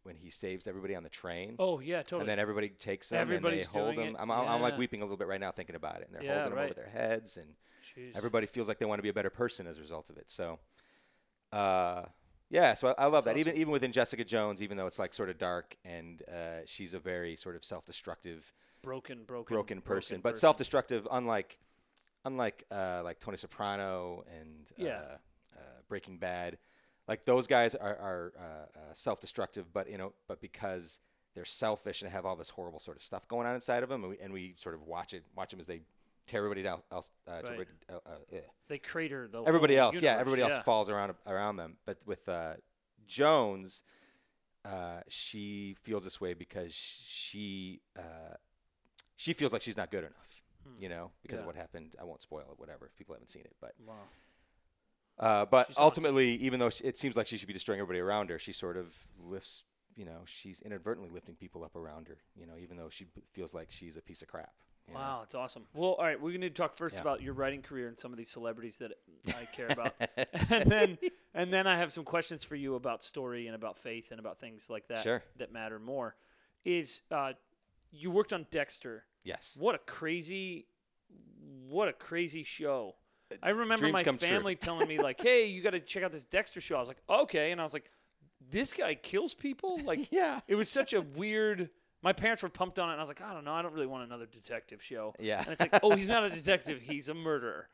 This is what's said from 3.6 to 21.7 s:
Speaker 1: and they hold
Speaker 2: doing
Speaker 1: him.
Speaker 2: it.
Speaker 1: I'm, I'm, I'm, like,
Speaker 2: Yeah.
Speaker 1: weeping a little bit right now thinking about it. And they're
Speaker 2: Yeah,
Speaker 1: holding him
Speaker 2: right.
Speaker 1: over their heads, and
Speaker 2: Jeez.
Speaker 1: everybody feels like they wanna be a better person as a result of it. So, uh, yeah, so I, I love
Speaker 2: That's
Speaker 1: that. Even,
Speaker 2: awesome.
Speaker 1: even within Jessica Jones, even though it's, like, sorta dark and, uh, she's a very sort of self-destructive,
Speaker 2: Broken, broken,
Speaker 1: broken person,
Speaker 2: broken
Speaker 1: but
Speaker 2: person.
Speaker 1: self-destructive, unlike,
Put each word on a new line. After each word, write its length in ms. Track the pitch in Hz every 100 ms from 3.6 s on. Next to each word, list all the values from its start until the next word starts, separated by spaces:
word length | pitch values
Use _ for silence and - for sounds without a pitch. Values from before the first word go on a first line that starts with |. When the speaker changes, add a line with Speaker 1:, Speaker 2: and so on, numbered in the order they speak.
| -
Speaker 1:
and 80 |
they 40 | 104
hold 140 | 107 117
Speaker 2:
doing 120 | 113
Speaker 1:
him. 60 | 110
Speaker 2:
it. 20 |
Speaker 1:
I'm, 100 | 110
I'm, 180 | 117 123
I'm, 140 | 117
like, 120 | 120
Speaker 2:
Yeah. 40 | 117
Speaker 1:
weeping 240 | 120 107
a 20 |
little 140 | 104 98
bit 80 | 95
right 140 | 98
now 120 | 95
thinking 240 | 87 87 82
about 240 | 76 50
it. 60 | -
And 80 |
they're 80 | -
Speaker 2:
Yeah, 120 | 139 147
Speaker 1:
holding 160 | 143
him 60 | 135
Speaker 2:
right. 60 | 143
Speaker 1:
over 40 |
their 140 | - 107
heads, 480 | 113 113 113 110 92
and 180 | 78 76 _ - -
Speaker 2:
Jeez. 220 | - 123 104
Speaker 1:
everybody 300 | 113 113 107
feels 220 | 120 107
like 100 | 107
they 80 | 107
wanna 160 | 104
be 80 | 104
a 20 |
better 160 | 101 98
person 360 | - 120 - 87
as 100 | 78
a 40 |
result 260 | 76 80 -
of 80 | 73
it. 140 | -
So, 280 | - 87 80 _ _ _ _ _ _ _ _ -
uh, 520 | 104 98 92 87 90 85 - _ _ -
yeah, 240 | 165 156
so 140 | 104 127
I, 60 | -
I 80 | 139
love 180 | 151
Speaker 2:
That's 100 | 156
Speaker 1:
that. 20 | 156
Even, 120 | 160
Speaker 2:
awesome. 80 | 156
Speaker 1:
even 120 | 156
within 200 | 143 127
Jessica 320 | 127 120 117
Jones, 380 | 110 113 104 95
even 140 | 104 98
though 80 | 92
it's, 120 | -
like, 140 | 92
sorta 220 | - 98
dark 420 | 85 90 87 - -
and, 380 | 92 85 82 82 -
uh, 320 | 87 82 82
she's 300 | 82 - 92
a 40 | 90
very 380 | 90 90 85 82
sort 200 | 92 85
of 80 |
self-destructive, 880 | - 85 - 85 - 82 90 82 - _ _ _
Speaker 2:
Broken, 440 | 131 131 - 123
broken, 300 | 110 123 113
Speaker 1:
broken 280 | 113 104 98
person, 320 | - 98 - 90
Speaker 2:
broken 60 |
Speaker 1:
but 80 | 120
Speaker 2:
person. 100 | 113
Speaker 1:
self-destructive, 680 | 156 151 131 139 - 120 107
unlike, 480 | 127 120 110 - - _